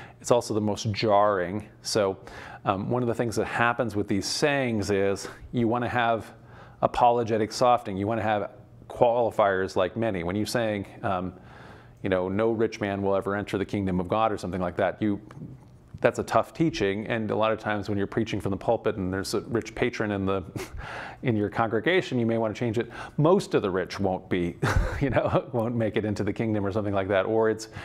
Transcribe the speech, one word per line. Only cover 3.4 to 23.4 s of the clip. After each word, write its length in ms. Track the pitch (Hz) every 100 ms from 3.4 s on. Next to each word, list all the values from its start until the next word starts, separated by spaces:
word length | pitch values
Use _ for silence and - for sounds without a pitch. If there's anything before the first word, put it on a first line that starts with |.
| 98
happens 500 | - 120 117 117 101
with 120 | 98
these 200 | 101 -
sayings 640 | - 151 139 123 110 95
is 360 | 98 98 98 - - -
you 160 | 127 113
wanna 220 | 120 117
have 440 | 123 117 113 - - - - - -
apologetic 720 | - - 120 120 110 110 107
softening. 460 | - 123 120 - 95
You 80 | 101
wanna 160 | 113
have 300 | 107 104 - - - - -
qualifiers 880 | - 123 120 113 - 101 95 95 101
like 200 | 92 113
many. 280 | 113 95
When 120 | 85 104
you're 100 | 101
saying, 380 | 123 110 104 95 -
um, 300 | 110 92 92 - - - - - - -
you 80 | 101
know, 180 | 92 90
"No 240 | 98 113
rich 300 | 110 110 -
man 220 | 104 98
will 120 | 98 98
ever 200 | 95 101
enter 220 | 98 101
the 80 | 98
kingdom 340 | 107 95 90
of 80 | 90
God," 240 | 110 110
or 60 | 98
something 240 | 95 92
like 140 | 90 87
that, 220 | 92 -
you, 200 | 107 101 - - - - - - - -
that's 160 | 117 113
a 60 |
tough 300 | 98 113 -
teaching, 520 | - 165 - 98 101 107
and 220 | 117 107
a 60 | 107
lot 160 | 110
of 80 | 107
times 300 | 107 104 98
when 80 | 101
you're 100 | 98
preaching 320 | 117 110 104
from 120 | 98
the 60 | 95
pulpit 380 | - 113 113 -
and 180 | 92
there's 200 | 95 92
a 80 | 110
rich 340 | - 117 - -
patron 360 | 123 - 107
in 140 | 101 98
the, 160 | 98 90 - - -
<laughs> 400 | - - - -
in 120 | 135 107
your 140 | 101
congregation, 680 | - 113 113 160 185 - 127
you 80 | 113
may 120 | 113
wanna 160 | 110
change 240 | 98 120 110
it. 120 | 110 - - -
"Most 360 | 151 196